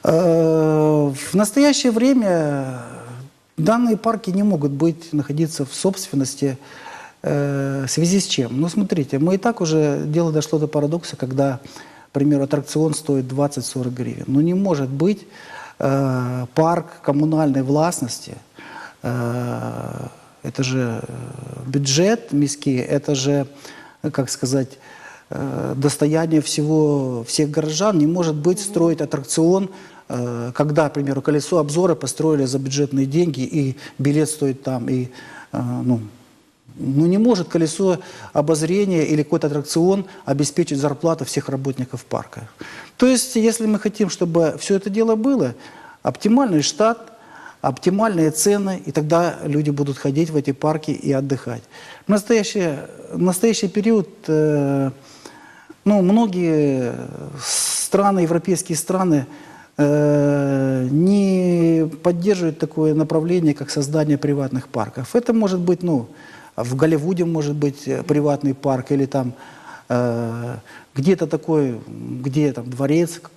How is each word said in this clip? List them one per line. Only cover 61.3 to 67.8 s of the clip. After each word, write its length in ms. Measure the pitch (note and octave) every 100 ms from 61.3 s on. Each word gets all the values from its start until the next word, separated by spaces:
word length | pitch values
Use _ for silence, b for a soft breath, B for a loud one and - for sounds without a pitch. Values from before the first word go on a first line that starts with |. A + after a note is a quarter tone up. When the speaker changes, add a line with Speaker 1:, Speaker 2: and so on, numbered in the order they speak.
| F#3 F3+ F3 E3 E3 D#3 D#3
Speaker 1:
поддерживают 560 | F3+ F3 F#3 F#3+ E3 D3+
такое 340 | D3+ - D#3
направление, 600 | D3+ D#3 D#3+ D#3+ F3+ D#3+
как 160 | C#3+ C3+
создание 460 | D3+ C#3 D#3 D3+ C#3
приватных 500 | D3 C#3+ C3 B2+ -
парков. 480 | A#2+ A2 - B2+ A#3+
Это 180 | A#3+
может 260 | A3+ G3+ F#3
быть, 240 | F3 F3
ну, 240 | F3 C#3+ A2+ B B B B -
в 200 | A#2+ C3
Голливуде 500 | D#3 D#3+ D#3+ F3+ E3+
может 300 | D#3+ D3 D3
быть, 320 | C#3+ C3+